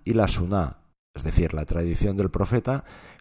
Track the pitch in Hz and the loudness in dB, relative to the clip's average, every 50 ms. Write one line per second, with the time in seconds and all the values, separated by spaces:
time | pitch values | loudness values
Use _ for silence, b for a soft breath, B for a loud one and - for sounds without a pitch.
0 | - - 113 113 101 92 - 107 87 87 101 98 82 65 - - _ _ _ _ | -4 0 2 2 2 2 2 0 0 0 0 0 0 -2 -4 -10 _ _ _ _
1 | _ _ - 73 71 80 - - 87 80 - 78 76 - 85 85 85 85 80 - | _ _ -14 -8 -6 0 2 2 2 2 0 -4 -4 -4 -2 -2 0 -2 0 0
2 | - 104 95 98 98 92 - - 101 - 123 120 - 123 135 143 B B B B | 0 0 0 0 0 0 0 -2 0 0 0 0 0 0 -2 -4 B B B B
3 | B B B B | B B B B